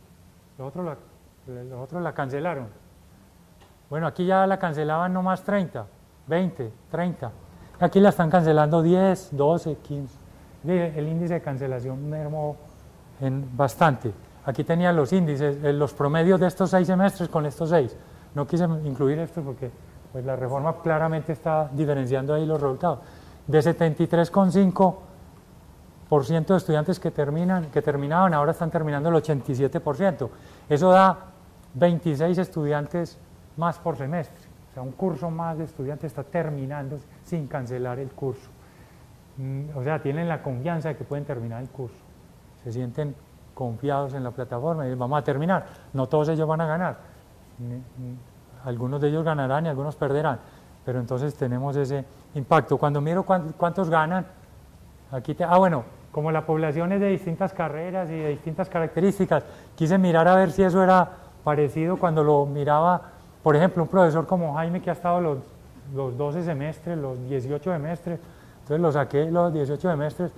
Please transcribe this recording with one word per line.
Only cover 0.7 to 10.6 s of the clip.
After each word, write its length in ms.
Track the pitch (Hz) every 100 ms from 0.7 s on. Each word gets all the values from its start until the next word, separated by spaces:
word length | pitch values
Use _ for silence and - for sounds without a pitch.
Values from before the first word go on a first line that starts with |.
| 175
la, 120 | 170 135 - - - _ 131 123
los 160 | 127 127
otros 220 | 131 175
la 100 | 165
cancelaron. 560 | 151 131 143 175 143 110 - - - - - - _ _ - - _ -
Bueno, 180 | 151 160
aquí 200 | - 180
ya 200 | 190 190
la 120 | 190
cancelaban 540 | 180 151 151 160 180
no 100 | 185
más 200 | 185 185
treinta, 440 | - 202 165 123 101 - _ _ -
veinte, 460 | 165 185 185 113 - -
treinta. 400 | 156 175 - 110 - - - - -
Aquí 220 | 175 196
la 80 | 202
están 220 | - 160
cancelando 520 | 180 160 151 151 165
diez, 460 | 165 185 190 180 -
doce, 440 | 139 147 170 160 139
quince. 420 | - 143 135 - - - - -